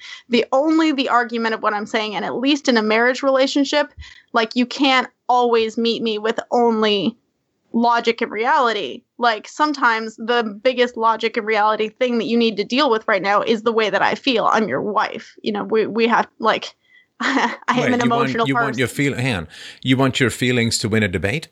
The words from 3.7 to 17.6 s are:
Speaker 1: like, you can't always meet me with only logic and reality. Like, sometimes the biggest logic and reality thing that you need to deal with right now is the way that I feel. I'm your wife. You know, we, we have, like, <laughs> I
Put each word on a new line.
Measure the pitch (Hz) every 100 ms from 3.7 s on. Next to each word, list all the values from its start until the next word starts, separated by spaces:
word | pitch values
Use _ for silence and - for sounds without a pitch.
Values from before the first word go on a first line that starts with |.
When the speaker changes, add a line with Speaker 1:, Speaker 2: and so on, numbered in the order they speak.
| 294 294 - - - _
Speaker 1:
like, | 233 226 247
you | 247
can't | - 277 262 - _ -
always | 247 240 226 220 233
meet | 233 220
me | 226 214
with | 220 226 -
only | 240 233 220 214 208 214 - _ _ _ _ _
logic | 233 233 233 233 226
and | 233
reality. | 208 247 311 233 208 127 - - -
Like, | 233 214 -
sometimes | - 302 285 240 220 220 -
the | 226 240 220 202
biggest | 262 247 240 233
logic | 226 220 226 233
and | 214
reality | 214 214 214 214
thing | - 254 233
that | 202
you | 233
need | 226 196
to |
deal | - 247 294
with | 220 -
right | 196
now | 196 202
is | - 220
the | 226
way | 220 208
that | 185
I | 123 220
feel. | 277 220 165
I'm | 226 202
your | 131
wife. | 208 208 185 - - -
You | -
know, | 202
we, | 190 220 147
we | 226 226
have, | 196 - -
like, | 220 196 - - _ _
<laughs> | _ -
I | 247 262 - -